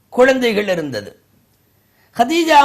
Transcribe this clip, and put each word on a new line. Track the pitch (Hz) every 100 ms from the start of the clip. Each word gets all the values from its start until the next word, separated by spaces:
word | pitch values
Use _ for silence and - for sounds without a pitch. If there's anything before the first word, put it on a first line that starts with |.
| _
குழந்தைகள் | - 254 262 247 208 208
இருந்தது. | 175 151 113 101 - _ _ _ _ _ _ _ _ _ -
ஹதீஜா | 240 330 330 294